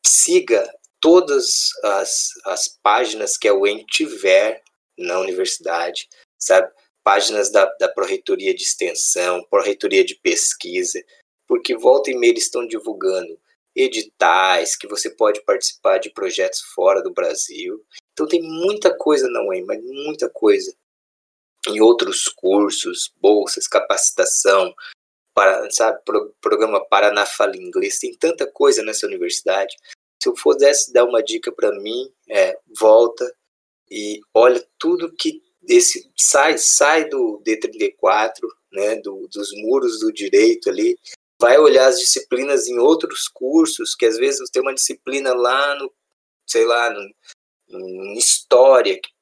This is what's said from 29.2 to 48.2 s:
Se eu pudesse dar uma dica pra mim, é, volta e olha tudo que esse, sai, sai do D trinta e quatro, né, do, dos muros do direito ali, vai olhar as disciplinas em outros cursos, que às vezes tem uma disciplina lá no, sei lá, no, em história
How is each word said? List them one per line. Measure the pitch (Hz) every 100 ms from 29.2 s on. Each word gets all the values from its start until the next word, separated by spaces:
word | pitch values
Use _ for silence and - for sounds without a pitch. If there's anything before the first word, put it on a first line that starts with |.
| 87 - - 95 98 - _ - _ _
Se | -
eu |
pudesse | - - - 143 143 -
dar | 120 120
uma | 117
dica | 110 113 -
pra | - 104
mim, | 101 104 120 135 _ _
é, | 104 92 - _ 107
volta | 110 113 117 - 123 - _ _ _ _ _
e | 107 104 107 _
olha | 113 123 120 - _
tudo | 160 175 165
que | - 160 156 _ _ -
esse, | 180 175 - - -
sai, | - 143 147 151
sai | - - 143 160 156
do | 139 117 104
D | 113 107
trinta | 117 107
e | 101
quatro, | _ 92 95 113 - 87 - _
né, | 98 104 110
do, | 101 98 92
dos | 101 101 101
muros | 107 135 123 110
do | 110
direito | - 98 98 113 - -
ali, | 95 339 359 - - _ _
vai | 117 139
olhar | 151 131 131
as | 123
disciplinas | - - - 123 139 139 120
em | 120
outros | 131 165 - - -
cursos, | - 127 160 156 - 117
que | - 117
às | 113
vezes | 135 135 127
tem | 131
uma | 135
disciplina | 131 - 131 - 139 135
lá | 123 123 131 143 143
no, | 139 _ _ _ _ _ -
sei | 113 117
lá, | 117 117
no, | 104 101 _ _ - _ _ _ 92
em | 92 92 98
história | 107